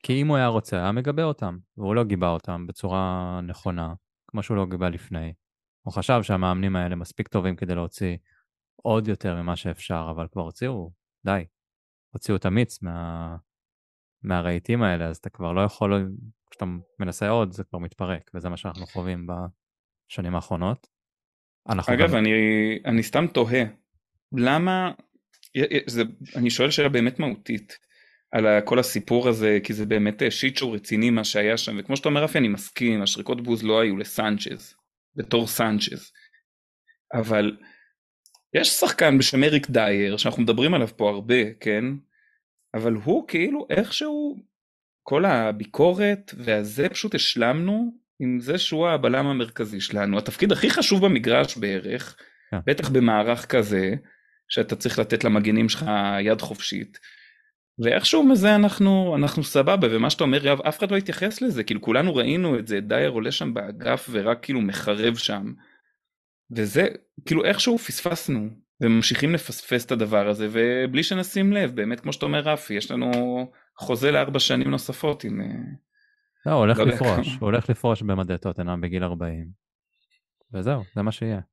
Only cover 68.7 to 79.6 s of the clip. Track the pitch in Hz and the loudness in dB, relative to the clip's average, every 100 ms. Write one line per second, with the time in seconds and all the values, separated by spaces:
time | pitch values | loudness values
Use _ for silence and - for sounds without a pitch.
68.7 | _ 117 113 113 120 143 165 - - - | _ 4 4 4 0 0 0 -4 -12 -2
69.7 | 123 - 123 107 107 101 104 107 113 117 | -2 0 -2 2 2 2 0 0 2 2
70.7 | 123 127 131 165 185 185 196 196 202 156 | 2 0 0 0 -2 -2 2 2 2 0
71.7 | 123 104 120 - 143 147 151 147 151 - | -2 -4 -4 -6 -4 -2 0 0 -2 -4
72.7 | 104 - 127 123 123 123 123 127 _ _ | -6 -4 -4 -2 0 -2 -4 -8 _ _
73.7 | _ - 117 139 143 139 139 - 127 135 | _ -4 0 2 2 2 0 2 2 0
74.7 | 139 - 127 151 151 - - 110 120 120 | -2 -4 -4 -4 -4 -6 -6 -6 -8 -10
75.7 | 147 _ _ _ _ _ _ 151 156 107 | -14 _ _ _ _ _ _ 0 4 4
76.7 | 107 113 120 120 90 - - 107 113 - | 6 4 4 2 2 0 -4 0 0 0
77.7 | 110 120 107 107 95 90 87 98 85 87 | 0 0 0 0 -2 -2 -4 -4 -4 -4
78.7 | 90 87 90 90 85 85 82 82 95 | -4 -4 -4 -4 -4 -6 -8 -12 -16